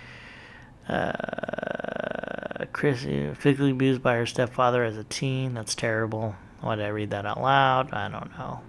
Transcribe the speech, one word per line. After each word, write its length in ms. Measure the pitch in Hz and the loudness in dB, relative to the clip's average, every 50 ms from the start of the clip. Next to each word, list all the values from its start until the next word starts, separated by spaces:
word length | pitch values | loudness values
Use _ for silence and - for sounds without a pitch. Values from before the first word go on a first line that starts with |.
| - - - - - - - - - - - - - - - - - | -18 -18 -18 -18 -18 -18 -18 -18 -18 -20 -20 -20 -20 -20 -20 -12 -4
Uh, 1800 | - - - - - - - - - - - - - - - - - - - - - - 50 - - - - - - - - - - - - - - - | -2 0 0 0 0 -2 -4 -4 -6 -6 -6 -6 -6 -6 -6 -6 -6 -6 -6 -6 -6 -6 -4 -4 -6 -6 -6 -6 -6 -6 -8 -8 -8 -6 -8 -8 -6 -2
Chris, 320 | - - 147 131 123 139 | 0 2 2 2 0 -2
uh, 280 | 143 139 - 73 73 - | -2 0 0 0 -2 -2
physically 340 | - - 143 135 135 143 139 | 2 4 4 4 4 4 2
abused 320 | 131 127 135 135 131 123 - | 4 4 4 4 4 4 4
by 120 | 131 120 | 2 2
her 100 | 117 117 | 2 0
stepfather 580 | 113 - - 123 117 - - 127 123 123 123 120 | 0 0 0 0 0 2 2 4 4 4 4 2
as 140 | 113 107 | 0 -2
a 80 | 107 107 | -4 -8
teen. 480 | - - - 143 135 131 131 131 127 123 | -8 -6 -4 -2 -2 0 -2 -2 -2 -4
That's 200 | 117 107 - - | -4 -4 -4 -4
terrible. 640 | - 117 117 110 110 113 110 110 110 113 110 98 - - - - - | -2 0 0 2 2 0 0 0 -2 -2 -2 -4 -6 -12 -18 -12 -6
Why 160 | 139 120 110 | -2 -2 0
did 80 | 104 104 | 0 0
I 60 | 104 | -2
read 220 | 107 107 104 104 | -2 -2 -2 -2
that 140 | 104 101 101 | -2 -2 -2
out 160 | 104 107 117 | -2 -2 2
loud? 520 | 123 131 139 139 135 131 131 131 131 - - | 4 6 6 8 6 6 6 4 2 0 -2
I 160 | 104 101 101 | -4 -4 -4
don't 280 | 107 107 - - - | -6 -8 -10 -10 -10
know. 220 | - 131 135 127 123 | -10 -8 -8 -8 -10
All 40 | - | -12